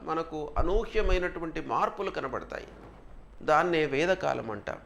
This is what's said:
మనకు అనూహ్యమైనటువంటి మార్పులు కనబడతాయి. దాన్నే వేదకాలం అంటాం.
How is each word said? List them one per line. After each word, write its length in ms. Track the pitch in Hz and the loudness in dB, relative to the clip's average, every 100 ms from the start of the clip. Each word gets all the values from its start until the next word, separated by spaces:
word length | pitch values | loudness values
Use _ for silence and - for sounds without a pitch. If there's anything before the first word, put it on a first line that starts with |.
మనకు 500 | 160 160 165 156 147 - | -2 -4 -2 -6 -4 0
అనూహ్యమైనటువంటి 1040 | - 208 233 214 202 185 180 175 165 156 | 4 2 2 2 4 4 2 -4 -6 -6
మార్పులు 500 | 139 123 214 226 196 170 | -2 2 2 0 -4 -4
కనబడతాయి. 500 | 135 113 - - - - - - - - - - | -4 -6 -6 -10 -12 -16 -18 -18 -18 -18 -18 -6
దాన్నే 440 | - 151 175 165 151 | 4 4 6 2 2
వేదకాలం 680 | 135 175 185 143 127 113 | 2 2 2 0 -2 -4
అంటాం. 280 | 107 - - | -6 -6 -10